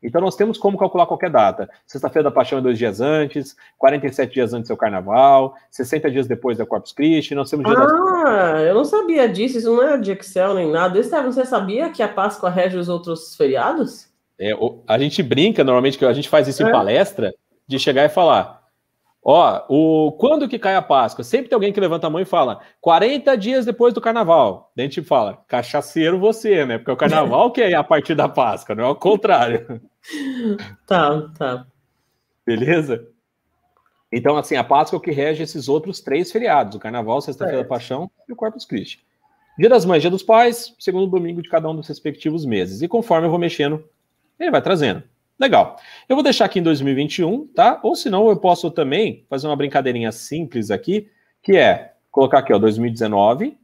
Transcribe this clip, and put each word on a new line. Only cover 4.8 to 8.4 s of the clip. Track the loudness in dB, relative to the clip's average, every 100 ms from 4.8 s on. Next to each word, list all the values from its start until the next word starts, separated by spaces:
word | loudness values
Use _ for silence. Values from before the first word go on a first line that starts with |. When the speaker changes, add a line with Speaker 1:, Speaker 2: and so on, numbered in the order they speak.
| -2 -4 -2 4 6 6 2 -6 _
Speaker 1:
sessenta | -10 -4 -2 -2
dias | -2 -4
depois | -4 -4 -4
é | -4
Corpus | -6 -8
Christi, | -2 2 2 0
nós | -6 -4
temos | -4 2
dia | 4
das | 4
Speaker 2:
Ah, | 4 0 0 2 2